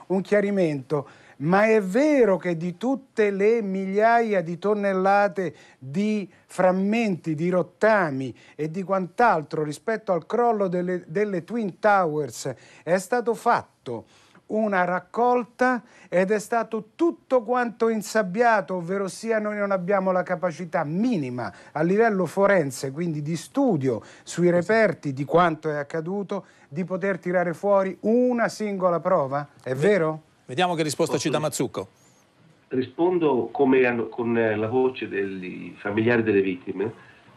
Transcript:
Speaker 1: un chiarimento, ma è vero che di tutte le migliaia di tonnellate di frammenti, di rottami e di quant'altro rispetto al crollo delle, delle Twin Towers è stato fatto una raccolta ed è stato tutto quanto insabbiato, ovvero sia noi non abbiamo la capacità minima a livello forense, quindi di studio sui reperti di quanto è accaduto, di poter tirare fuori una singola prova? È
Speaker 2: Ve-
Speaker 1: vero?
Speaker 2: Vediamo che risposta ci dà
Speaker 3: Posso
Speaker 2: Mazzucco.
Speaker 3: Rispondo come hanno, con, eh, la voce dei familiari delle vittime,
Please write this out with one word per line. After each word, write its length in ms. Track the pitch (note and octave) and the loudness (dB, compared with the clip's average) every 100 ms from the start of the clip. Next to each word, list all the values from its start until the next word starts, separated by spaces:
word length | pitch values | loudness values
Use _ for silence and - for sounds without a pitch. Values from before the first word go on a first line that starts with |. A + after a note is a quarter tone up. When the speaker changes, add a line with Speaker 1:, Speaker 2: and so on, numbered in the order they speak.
| - | -4
Speaker 1:
un 160 | F#3 | -2
chiarimento, 840 | F3+ G#3 G3+ G3+ E3 D3 B2+ D3 C3+ - - - | 0 0 2 0 0 -2 -4 -4 -4 -14 -20 -6
ma 280 | D3 F#3+ A3 | 0 2 4
è 160 | A3 | 2
vero 560 | F#3+ G#3 D4+ C#4+ G#3+ F#3 | 2 2 4 4 4 2
che 180 | F3+ E3 | 0 -4
di 220 | F3+ F3 | -4 -4
tutte 520 | B3 C4+ - - G#3 | -4 -4 -4 -2 0
le 300 | G3 G#3 A#3 | 2 2 2
migliaia 800 | G3+ F#3+ F#3+ G3 A3 A#3 A#3 G3 | 0 -4 -2 2 4 4 2 0
di 180 | D#3+ E3+ | -2 -4
tonnellate 960 | G3 G#3 G3+ F#3+ F#3+ G3+ G3+ G3+ F3 - - _ | -2 0 0 0 2 4 2 0 -6 -6 -20 _
di 500 | C3 D3+ G#3+ G#3+ F3+ _ _ | -8 -2 0 -2 -4 _ _
frammenti, 880 | - F#3 F#3 G3 A3+ A3 E3+ E3 | 2 2 4 2 0 0 -2 -4
di 160 | D3+ F3 | -2 0
rottami 840 | F3+ E3+ - G#3+ G#3+ E3 C3+ C3 - - | 0 -2 0 2 4 2 -2 -6 -10 -16
e 160 | - D#3 | -8 -6
di 120 | E3+ | -6
quant'altro 800 | F3+ F#3+ F#3 - A#3+ F3 C#3+ D#3+ | -4 -2 -2 2 2 2 -2 -6
rispetto 500 | D3+ D3 - A3 A3 | -6 -6 -6 -4 -2
al 120 | F3 | -4
crollo 420 | - A3 A#3+ A3 F#3+ | -2 0 2 2 0
delle, 380 | F3+ F3+ F3+ - | -2 -2 -4 -4
delle 380 | E3 G#3 F#3 | -4 -2 -4
Twin 340 | D3+ A#3 G#3 - | -6 -6 -6 0
Towers 760 | G#3+ G3 F3 D3+ C3+ - C#3+ A#2+ - - | 2 4 2 -2 -6 -6 -10 -10 -14 -12
è 140 | - F#3 | -2 -2
stato 380 | F#3 B3 A#3+ | 0 -2 -2
fatto 720 | A3 A#3+ F#3 - _ - A#2+ - _ _ _ - | -2 2 0 0 _ -10 -10 -12 _ _ _ -8
una 380 | G#3+ G#3+ F#3+ | -2 0 0
raccolta 1000 | F3+ F3+ - - B3 B3 A#3 - B3 B3 - - - | 0 -2 -4 0 2 2 -2 0 0 0 -6 -20 -4
ed 220 | F3 F#3+ | 0 2
è 80 | G#3+ | 0
stato 540 | F#3+ A#3 A3+ A3 A3 | -2 -4 -2 -6 -8
tutto 480 | - E4 D#4+ - C4 | -2 0 -2 0 0
quanto 480 | G#3+ B3 A#3+ - A3+ | 2 -2 -2 0 0
insabbiato, 840 | A3 - A3 F#3+ F#3+ A#3+ G#3+ E3+ F#3 | 0 -2 -2 0 2 2 2 0 -6
ovvero 300 | E3+ G3 G3 | -4 -4 -6
sia 320 | - A3+ A3 | -6 -4 -2
noi 200 | G#3+ G#3 | -2 -4
non 140 | G3+ | -2
abbiamo 400 | G3 F3 G3+ F#3+ | -2 0 0 2
la 100 | F#3 | 0
capacità 640 | F3+ F3 F3+ D3+ F3+ F3+ | 0 -2 -4 -6 -6 -4
minima 680 | D3 E3+ B3 G#3 C3 B2 G#2+ - - | -2 0 0 0 -2 -6 -8 -12 -10
a 100 | C#3+ | -2
livello 420 | E3 G3 A3+ G3 | 2 4 4 2
forense, 680 | E3 - G3 G3 C#3 B2+ C3+ | -2 2 4 4 2 -4 -8
quindi 280 | C3+ F3 D3+ | -6 -4 -4
di 160 | D3 E3+ | -4 -6
studio 640 | - - C4+ E3 C3 A2 - - | -6 0 2 2 0 -2 -6 -20
sui 260 | - - F3 | -10 0 2
reperti 640 | F3 F3 A3+ G#3 - D3 | 2 2 2 2 0 -6
di 120 | C3+ | -6
quanto 440 | C#3+ E3+ F3 D#3 D#3 | 0 4 4 2 -4
è 60 | |
accaduto, 720 | D3 C#3 E3 D#3+ G3+ F#3+ G3+ - _ - | -6 -6 -6 -6 -6 -6 -8 -10 _ -14
di 160 | C#3+ | -8
poter 340 | F3 F#3 G3 F#3 | -6 -4 -2 -4
tirare 340 | F3+ F3+ F3 | -2 0 0
fuori 420 | D#3 G3+ G3 F#3+ E3+ | -2 2 2 2 -2
una 460 | G#3 A#3+ B3 A#3+ G#3+ | 0 2 2 2 -2
singola 520 | - G#3+ G3 F3+ E3+ | -2 -6 0 0 0
prova? 460 | F3 F#3 C3+ C#3 C#3+ _ | 2 0 0 -4 -6 _
È 120 | - | -6
Speaker 2:
Ve- 140 | C3 F#3 | 0 2
Speaker 1:
vero? 320 | G3+ D#3 D#3 - _ - | 2 2 -4 -10 _ -10
Speaker 2:
Vediamo 300 | C3 F3+ D#3+ | -2 0 0
che 80 | |
risposta 340 | D#3 C3+ D#3 D3 | -2 0 0 0
ci 100 | D#3+ | 0
dà 120 | D3+ | -2
Speaker 3:
Posso 240 | D3+ - | -2 -2
Speaker 2:
Mazzucco. 240 | B2 - F#2+ _ _ _ _ _ _ _ - | -4 -6 -12 _ _ _ _ _ _ _ -8
Speaker 3:
Rispondo 800 | B2+ - - F3 F3+ D3+ B2 A2+ | -4 -4 0 0 2 2 0 -2
come 320 | - C3+ C3 | 0 4 4
hanno, 240 | B2 A#2 - | 4 0 -4
con, 280 | - A#2 A#2 | -4 -2 0
eh, 200 | A2+ G#2 | 0 0
la 100 | A2 | 0
voce 400 | B2+ B2+ B2+ G#2 | 2 0 -2 -8
dei 680 | G2 G2 F#2+ F#2 F2+ F2+ - | -6 -6 -6 -10 -12 -14 -12
familiari 460 | G2+ G#2 A2+ A#2+ | -6 -2 2 2
delle 160 | A2 G2 | 2 2
vittime, 520 | F#2+ F2+ - F#2+ G#2+ - - - - | 2 -2 -6 -6 -6 -8 -20 -20 -20